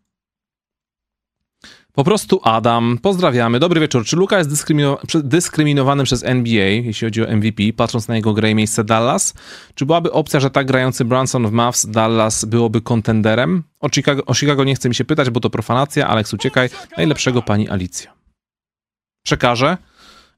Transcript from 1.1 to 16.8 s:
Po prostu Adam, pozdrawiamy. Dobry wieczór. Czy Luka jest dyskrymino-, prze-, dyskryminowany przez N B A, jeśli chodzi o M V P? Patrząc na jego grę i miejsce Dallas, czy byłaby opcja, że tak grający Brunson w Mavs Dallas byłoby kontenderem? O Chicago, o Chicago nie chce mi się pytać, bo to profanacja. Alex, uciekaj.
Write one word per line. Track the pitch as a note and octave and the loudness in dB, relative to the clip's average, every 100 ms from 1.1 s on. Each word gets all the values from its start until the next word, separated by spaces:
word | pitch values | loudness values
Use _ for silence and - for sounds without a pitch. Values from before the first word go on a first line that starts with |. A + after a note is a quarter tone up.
| _ _ _ _ _ - - _ | _ _ _ _ _ -20 -20 _
Po | - | -2
prostu | C#3 G#3+ - F#3+ | 2 0 2 0
Adam, | A#2 A2+ A#2 A#2 A#2 A#2+ | 2 2 2 2 2 0
pozdrawiamy. | G3 F3+ F3 B2 A#2 B2 | 0 0 0 2 2 2
Dobry | F3 E3 | 2 2
wieczór. | D#3 B2 G#2+ | 0 0 0
Czy | D#3+ | 0
Luka | F#3+ G3+ | 2 0
jest | C#3+ | 0
dyskrymino-, | D3 - D3+ C#3+ C#3 - | -2 0 0 0 -2 -2
prze-, | E3 | -2
dyskryminowany | C#3 D#3+ - - D3+ C#3+ C3 C#3+ | 0 0 0 0 0 2 2 2
przez | C3+ A#2+ | 0 -2
N | G#2 B2+ | 0 0
B | A#2 | 2
A, | A2 G2 | 2 2
jeśli | G#2+ A#2+ G#2 A2+ | 0 -2 -4 -4
chodzi | A2 | -2
o | A2+ | 0
M | A2 | 0
V | A2 | 0
P? | G#2+ G#2 - | 0 0 0
Patrząc | A#2 A#2+ G#2+ | -2 -2 -4
na | A2+ | -2
jego | A2 | 0
grę | G#2+ G#2+ | 0 2
i | A2 | 2
miejsce | G#2+ - | 0 -2
Dallas, | G#2+ A2+ A#2+ F#3 - - - - - - | 0 0 2 0 -4 -8 -16 -20 -14 -6
czy | C#3 | 0
byłaby | E3 E3 | 0 0
opcja, | D3+ D3+ C#3+ | -2 0 0
że | C3 | 0
tak | C#3+ C3+ | 0 0
grający | C3 B2+ - A#2 | 2 0 0 0
Brunson | B2+ C3 B2+ A2 | 0 0 0 0
w | |
Mavs | A2+ A#2+ - G#2 | 0 0 0 -2
Dallas | A2 A2 A2+ A2 - A2 | 0 2 2 0 -2 -2
byłoby | A#2 A#2 A2+ | 0 2 0
kontenderem? | A2 A#2 A2 A2 A2 A2 C#3+ F#3 - _ | 0 -2 0 2 2 2 2 -2 -4 _
O | C#3+ | -4
Chicago, | D3+ D3 C3+ - | -2 0 -2 -2
o | |
Chicago | B2 D3 C#3 | -2 0 2
nie | C3+ C3 | 0 0
chce | B2+ | -2
mi | A#2+ | -2
się | B2 | -2
pytać, | D3+ B2+ | 0 0
bo | A#2 | 0
to | A2+ | -2
profanacja. | - A2+ A#2+ C#3 D3 - | -4 -2 -2 -2 -2 0
Alex, | A2 G#2 | 0 -2
uciekaj. | G2+ C3+ B2+ B2 - | -4 -2 0 -2 -4